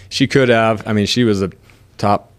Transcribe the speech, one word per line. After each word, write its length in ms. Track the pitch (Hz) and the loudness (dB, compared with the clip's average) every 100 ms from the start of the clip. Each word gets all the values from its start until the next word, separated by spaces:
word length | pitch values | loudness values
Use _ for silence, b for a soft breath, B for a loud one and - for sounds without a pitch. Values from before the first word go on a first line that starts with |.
| - | -12
She 180 | - 139 | -4 0
could 220 | 139 127 | 2 2
have. 360 | 113 113 110 113 | 2 2 -2 -4
I 60 | |
mean, 120 | 107 98 | -2 -2
she 180 | 123 | 0
was 180 | 120 98 | 0 0
a 100 | 95 - b b b - | -4 -6 b b b -6
top 340 | 104 101 - | -2 -2 -4